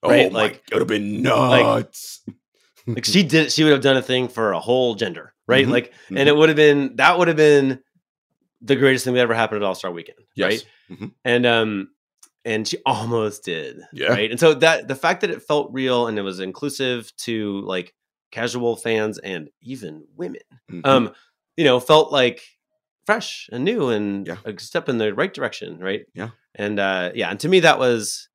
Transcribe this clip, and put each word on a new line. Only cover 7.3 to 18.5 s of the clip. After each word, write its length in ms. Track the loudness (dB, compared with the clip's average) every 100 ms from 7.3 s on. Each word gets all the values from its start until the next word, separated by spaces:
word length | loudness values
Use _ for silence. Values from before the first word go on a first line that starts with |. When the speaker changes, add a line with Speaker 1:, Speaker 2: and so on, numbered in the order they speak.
| 4
Speaker 2:
been 440 | 6 6 4 -4 _ _ _ _ _ _ _ _
the 160 | -2 2
greatest 280 | 4 2
thing 100 | 0
that 60 | 0
ever 140 | 2
happened 260 | 2 0 -2
at 40 | -4
All-Star 240 | -4 -8
Weekend, 280 | -10 -14 _ _ -4
Speaker 1:
Yes. 160 | -2
Speaker 2:
right? 140 | -2 -6 _ _
Speaker 1:
Mm-hmm. 140 | -16 -16 _
Speaker 2:
And, 220 | 0 2 4
um, 420 | 2 0 -4 -8 _ _ _ _ _ -4
and 220 | -4 -4
she 80 | -6
almost 580 | -4 -4 -2 -2 -4 -6
did, 360 | -10 -8 -10 -16 -20
Speaker 1:
Yeah. 140 | -6 -2
Speaker 2:
right? 220 | 0 -2
And 80 | 2
so 140 | 4
that, 340 | 6 4 2 -4
the 80 |
fact 280 | -4 -2 -2
that 80 | -4
it 100 | -6
felt 300 | -2 -2 -2
real 340 | -6 -2 0 -2
and 100 | -4
it 40 |
was 180 | -6 -8
inclusive 680 | -10 -8 -10 -6 -4 -6 -10 -14
to, 420 | -8 -6 -4 -6
like, 320 | -6 -8 -8 _ _ _ _
casual 440 | -8 -6